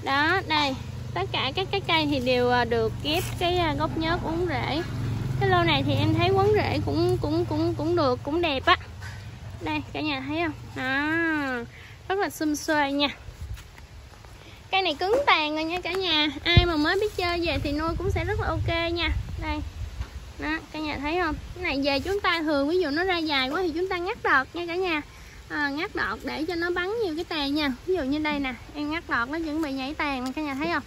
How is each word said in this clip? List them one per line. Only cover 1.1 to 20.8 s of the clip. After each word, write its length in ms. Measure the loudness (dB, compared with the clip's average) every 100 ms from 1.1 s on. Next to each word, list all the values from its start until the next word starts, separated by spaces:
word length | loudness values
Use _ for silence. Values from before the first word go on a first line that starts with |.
tất 100 | -4 -2
cả 200 | -2 -2 -2
các 120 | -2
cái 100 | -2 2
cây 200 | 2 4
thì 80 | 2
đều, 320 | 2 4 4
à, 140 | 4 4
được 260 | 2 2 0
ghép 200 | 0 0 0 -2
cái, 180 | 0 2
à, 180 | 2 2
gốc 180 | 0 0
nhớt 200 | 0 0
uốn 220 | 0 0 0
rễ. 320 | 0 0 -2 -2 -4 -2 -2 -2 0
Cái 100 | 4
lô 140 | 6
này 200 | 6 4 4
thì 80 |
em 200 | 2 4
thấy 160 | 4 6
quấn 240 | 6 6
rễ 260 | 6 4 0 0
cũng, 320 | 2 4 2
cũng, 240 | 2 0 2
cũng, 280 | 2 2 2
cũng 180 | 2 4
được, 240 | 4 2
cũng 180 | 0 0
đẹp 240 | 2 2 4
á. 120 | 2 2 -12 -12 -12 -12 -12 -12 -8
Đây, 200 | -4 -4 -4
cả 80 | -4
nhà 220 | -2 -2 -2
thấy 100 | -2
không? 100 | -2 -4 -10 -6
Đó, 920 | -2 0 2 2 2 0 0 -4 -6 -12 -18 -18 -4
rất 100 | 0
là 100 | 0
xum 260 | 0 -2 0
xuê 360 | 2 2 4
nha. 180 | 2 0 -2 -14 -12 -10 -10 -12 -18 -18 -18 -18 -18 -18 -18 -18 -18 -2
Cây 100 | 0
này 120 | 2
cứng 280 | 0 2 2 4
tàn 300 | 4 4 0
rồi 80 |
nha 160 | -2 -4
cả 80 | -2
nhà. 360 | -2 2 4 2 0
Ai 220 | 4 6 6
mà 100 | 2
mới 200 | 2 2
biết 220 | 0 0
chơi 220 | -2 0 0
về 120 | 0
thì 80 | 0
nuôi 180 | 0 0 0
cũng 140 | 0
sẽ 140 | 0 0
rất 140 | -2
là 80 | 0
ok 440 | 0 0 0 0
nha. 180 | 0 0 -2 -4 -6
Đây. 160 | -4 -4 -6 -8 -10 -8 -10 -10 -14 -8
Đó, 180 | -4 -4 -6
cả 80 |
nhà 180 | -8